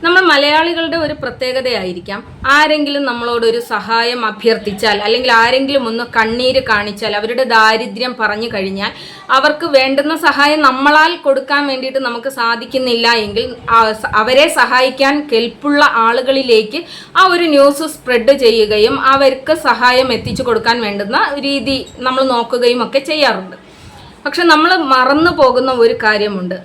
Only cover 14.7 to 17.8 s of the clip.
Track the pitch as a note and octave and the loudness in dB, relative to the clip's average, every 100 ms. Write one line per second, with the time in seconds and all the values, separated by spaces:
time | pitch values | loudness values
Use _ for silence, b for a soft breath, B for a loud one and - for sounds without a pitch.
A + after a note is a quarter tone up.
14.7 | B3 C4 C4 C4+ D4 D4 A3+ A#3 A3+ C#4+ | 2 0 0 0 0 -2 -2 -2 -6 -2
15.7 | D4 D4 A3+ A3+ C4+ B3+ C4+ B3+ A3 G#3+ | 2 2 2 0 0 0 -2 2 2 2
16.7 | D4 E4+ B B D#4+ F#4+ F4 E4+ C#4+ C#4 | -6 -10 B B 2 4 4 2 4 4
17.7 | C#4+ | 4